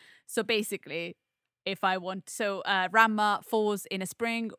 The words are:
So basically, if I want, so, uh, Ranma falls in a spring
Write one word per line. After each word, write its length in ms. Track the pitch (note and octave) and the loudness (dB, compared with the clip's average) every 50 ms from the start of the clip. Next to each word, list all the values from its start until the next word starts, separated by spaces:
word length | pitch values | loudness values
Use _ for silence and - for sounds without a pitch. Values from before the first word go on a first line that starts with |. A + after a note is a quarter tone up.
| - - - - _ | -20 -20 -20 -20 _
So 160 | - - A#3+ G#3 | -4 -4 -2 0
basically, 720 | A3+ A#3 G#3+ G#3+ - G3+ - - D3+ D3 E3 E3+ F3+ - - _ _ _ _ _ _ _ _ _ | 2 0 0 0 -2 -6 -8 -8 -8 -8 -8 -8 -8 -12 -16 _ _ _ _ _ _ _ _ _
if 180 | F#3+ G3 - - | -6 -4 0 0
I 140 | F#3+ F#3 | 0 0
want, 320 | F#3+ F3 F#3 F#3+ F#3+ - - | 0 -2 -6 -8 -8 -10 -12
so, 320 | - - A3 G3+ G3 F#3 | -6 -4 -4 -2 -2 -4
uh, 260 | - - G3+ F#3+ F#3 F#3 | -2 0 0 2 0 4
Ranma 540 | F#3 A3 A3+ A3 G#3+ G#3+ G#3 G#3 G3+ - - | 6 6 6 6 6 2 2 2 2 0 -2
falls 420 | - - A3 G#3+ G#3 G#3 F#3+ - | 0 0 2 2 2 0 -2 -4
in 140 | - F#3+ F#3+ | -6 -6 -6
a 40 | F#3+ | -4
spring 460 | F3+ - - A#3 A#3 A3+ A#3 A3+ G#3+ - | -6 -6 -4 -4 -2 -2 -2 -4 -6 -6